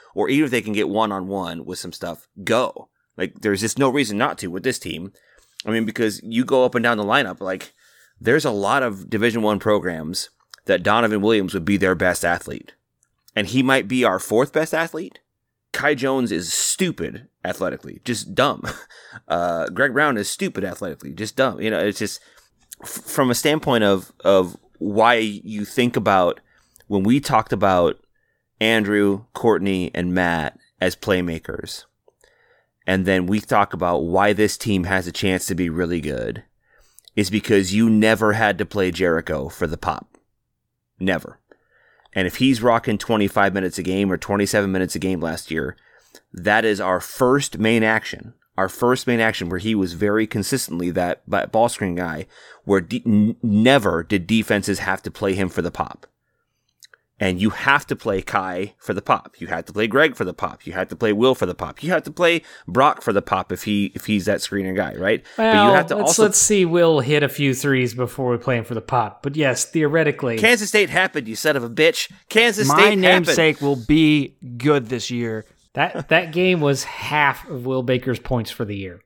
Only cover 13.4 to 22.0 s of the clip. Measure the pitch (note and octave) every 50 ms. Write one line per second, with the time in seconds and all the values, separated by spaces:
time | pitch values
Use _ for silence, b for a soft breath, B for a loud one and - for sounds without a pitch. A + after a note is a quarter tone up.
13.4 | G2+ E2+ A#2 C3+ B2+ C3 C3+ C3+ G2 G2 B2+ B2+ A#2+ G#2+ F#2 F#2 - - G#2+ A2+
14.4 | C#3 C#3 - D#3 D#3+ - - D#3+ E3 D#3+ - D#3 F#3+ - - - _ _ _ _
15.4 | _ _ _ _ _ _ - - - D3+ D3+ B2 C3 C3+ C3+ C3+ B2 G#2+ G2 E2
16.4 | F2+ E2 - - - - - - F#3+ F3 - - E2 C2 G#1 - - _ _ _
17.4 | - F2+ F#2 - F#2 E2+ C2 - - - - - - - A#2 G2+ - - F#2+ -
18.4 | B2+ D3 G#2+ - - - B B B B B B B B B B B - - F2
19.4 | F2 F2+ E2+ E2 D#2 - F#2 A2 C3+ C#3 A2+ C#3 D3+ D3 B2+ G#2 G2+ - - -
20.4 | G3 F3 - - F#2+ F#2 F2 - G2+ F2+ D2 - - C#2 D2 F#2 G#2+ G#2+ - -
21.4 | C3 B2+ - - - A2 G#2+ D#2 F#2 G#2 G2 -